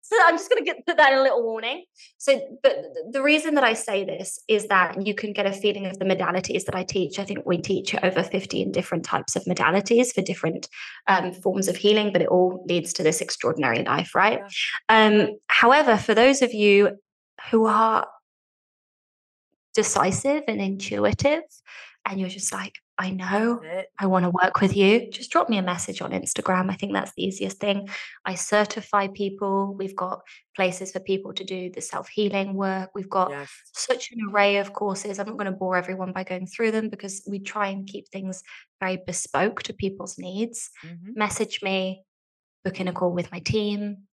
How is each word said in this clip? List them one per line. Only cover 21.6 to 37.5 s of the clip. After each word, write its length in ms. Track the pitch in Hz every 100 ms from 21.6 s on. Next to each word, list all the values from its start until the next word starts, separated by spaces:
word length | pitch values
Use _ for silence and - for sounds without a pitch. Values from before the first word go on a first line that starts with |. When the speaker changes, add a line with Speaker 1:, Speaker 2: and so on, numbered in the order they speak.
| _ - - _ -
Speaker 1:
and 140 | 196
you're 100 | 185
just 220 | 185 -
like, 220 | 196 190 - _ -
"I 140 | 185
know, 480 | 190 185 202 226 240
Speaker 2:
That's 200 | 160 180
it. 60 | 190 -
Speaker 1:
I 80 | 196
wanna 220 | 185 180
work 300 | 180 185 -
with 140 | 196 196
you," 360 | 190 226 233
just 180 | - -
drop 200 | 320 349
me 80 | 208
a 40 |
message 400 | 180 180 - 185
on 100 | -
Instagram. 600 | 190 185 - - 185 190
I 40 | 185
think 180 | 202
that's 180 | 196 196
the 100 | -
easiest 360 | 185 190 196 190
thing. 300 | 208 202 196 - - - -
I 80 | 180
certify 720 | - 208 208 - 202 208 196
people. 680 | 196 202 196 196 196 196 196
We've 180 | 190 196
got 260 | 185 190 - - _ -
places 360 | 185 180 190
for 60 | 185
people 320 | 190 190 196
to 100 | 196
do 260 | 190 185 180
the 120 | 185
self-healing 720 | - - - - 208 202 196 196
work. 340 | 196 190 185 202
We've 140 | 196
got 220 | 196 180
Speaker 2:
Yes. 200 | 143 143 - _
Speaker 1:
such 380 | - - 247 -
an 80 | 240 208
array 260 | 208 202 202
of 160 | 196
courses. 460 | 202 208 190 208 196
I'm 80 | 202
not 100 | 220
gonna 140 | 196
bore 240 | 190 185 185
everyone 380 | 180 185 185
by 100 | 185
going 240 | 185 185 185
through 240 | - 226
them 180 | 220 220
because 320 | 208 196 196 -
we 120 | 196
try 280 | 196